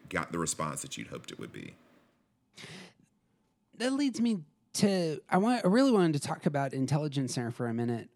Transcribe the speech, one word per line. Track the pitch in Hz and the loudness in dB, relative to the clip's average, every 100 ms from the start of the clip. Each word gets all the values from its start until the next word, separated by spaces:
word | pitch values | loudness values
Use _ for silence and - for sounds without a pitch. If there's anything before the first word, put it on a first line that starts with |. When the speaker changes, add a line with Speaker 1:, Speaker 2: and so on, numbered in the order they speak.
| - | -6
Speaker 1:
got, | 90 80 | -4 -4
the | 85 | -4
response | 80 - 80 71 | -4 -4 -6 -6
that | 69 - | -10 -12
you'd | - | -12
hoped | 64 - | -14 -14
it | - | -14
would | - | -14
be. | - - - _ _ _ _ _ _ _ - - 185 - _ _ _ _ _ _ _ _ - | -14 -16 -18 _ _ _ _ _ _ _ -20 -18 -18 -20 _ _ _ _ _ _ _ _ -6
Speaker 2:
That | 240 | -2
leads | 269 285 226 | 2 0 2
me | 233 208 151 _ _ | 0 0 -4 _ _
to, | - 202 190 165 151 - | 0 2 2 0 -4 0
I | 165 | 2
want, | 208 247 | 2 2
I | 180 | 4
really | 214 269 | 6 6
wanted | 220 175 147 | 6 6 2
to | - | -2
talk | 160 - | -2 -2
about | 143 139 | 0 -2
Intelligence | 131 131 147 151 139 127 | -2 0 0 0 -2 -2
Center | 127 120 | -2 -4
for | 120 120 | -2 -2
a | |
minute. | 113 117 117 - | -2 -2 -2 -6